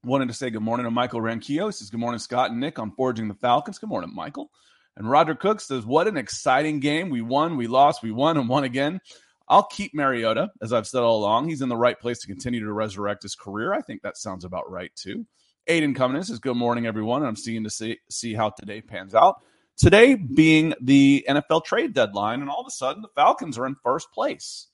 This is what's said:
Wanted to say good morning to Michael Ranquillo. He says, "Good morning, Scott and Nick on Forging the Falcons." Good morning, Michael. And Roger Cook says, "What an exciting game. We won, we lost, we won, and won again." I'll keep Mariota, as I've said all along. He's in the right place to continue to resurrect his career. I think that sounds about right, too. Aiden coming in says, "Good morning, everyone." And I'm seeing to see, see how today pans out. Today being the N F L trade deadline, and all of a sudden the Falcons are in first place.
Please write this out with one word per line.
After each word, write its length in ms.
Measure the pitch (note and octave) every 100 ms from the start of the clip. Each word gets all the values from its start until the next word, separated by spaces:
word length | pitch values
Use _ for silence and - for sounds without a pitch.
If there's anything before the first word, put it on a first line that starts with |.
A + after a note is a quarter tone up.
| B2
Wanted 220 | C3+ B2+
to 60 |
say 160 | A2 C3
good 120 | A2
morning 220 | A2 A#2+
to 80 | A#2+
Michael 300 | A#2 A#2+ A#2
Ranquillo. 460 | A2+ A#2 A#2+ D3 G#3+
He 40 |
says, 180 | - G2+
"Good 120 | A2+
morning, 180 | A#2 A#2
Scott 320 | - B2 B2+
and 80 | A#2
Nick 180 | C#3+ -
on 140 | A2
Forging 380 | - B2+ A#2 G#2+
the 60 | G2+
Falcons." 440 | B2 B2 - -
Good 80 | A3
morning, 240 | A#2+ E2+
Michael. 380 | - E2 C#4 D4+ _ _ _ _ -
And 120 | A2
Roger 240 | C#3+ D#3+
Cook 280 | D#3 F#3+ G#3+
says, 240 | - C3+ A2
"What 240 | D3 G3
an 80 | E3
exciting 640 | G#2 - C#3+ C3 D#3 D3+
game. 280 | C#3+ D3+ F#3
We 120 | B2
won, 340 | A#2 C3+ E3 D3+
we 120 | A#2
lost, 360 | C3 C#3+ D3
we 80 | A2+
won, 240 | A2 D3+ D#3
and 140 | A#2+
won 160 | C3+ C3+
again." 340 | B2+ C#3+ F#3 _ - _ _ -
I'll 160 | E3+
keep 300 | G3+ - G3+
Mariota, 580 | D3+ C#3 B2 A2+ A2+ G3 _
as 120 | A2
I've 140 | A#2+ G#2
said 160 | B2+
all 160 | A#2 A2
along. 280 | G#2 A2+ D#3
He's 140 | D3+
in 80 | C3
the 80 | A#2
right 200 | A#2+ -
place 220 | A#2+ A#2+
to 80 | -
continue 380 | F#2 B2 A#2+ G#2+
to 80 |
resurrect 500 | G#2 G#2+ G2 G2+ G2+
his 120 | G2+ -
career. 380 | G#2 G2+ A#2+
I 60 | G#3
think 220 | - G#2+
that 160 | G#2 -
sounds 260 | G2+ F#2
about 260 | F2+ F2+ -
right, 220 | F2+ F2+
too. 320 | - F#2+ A3 A3+ _ _ _ -
Aiden 260 | E3 D3+ B2+
coming 220 | B2+ C#3
in 60 |
says, 160 | F#3 A#2
"Good 180 | C3+ A#2+
morning, 280 | A#2+ A#2+ A#2
everyone." 360 | A2 G#2+ B2+
And 80 | C#3+
I'm 80 | A2
seeing 260 | A#2 A2+
to 60 | G#2+
see, 300 | - A2 A#2 _
see 240 | - A#2
how 160 | A2 G#2+
today 320 | - G2 G#2
pans 340 | - F#2+ F#2+ A2
out. 200 | D3+ - _ _ _ -
Today 380 | - G3+ B3 B3+
being 580 | C#3+ C#3 D#3 D#3 D#3+ -
the 420 | B2+ C#3 C#3 C#3 -
N 80 | C#3+
F 80 | -
L 120 | D#3+
trade 320 | - G#3+ D4+
deadline, 480 | C#3 G#2+ G2+ G#2 B2
and 80 | C#3
all 100 | C3+
of 80 | B2
a 40 |
sudden 320 | - C3 C#3+
the 40 | G#3+ -
Falcons 420 | D#3 - E3 A#2+
are 80 | C3
in 120 | C#3
first 300 | A#2+ C#3+ -
place. 560 | - C#4+ - - - -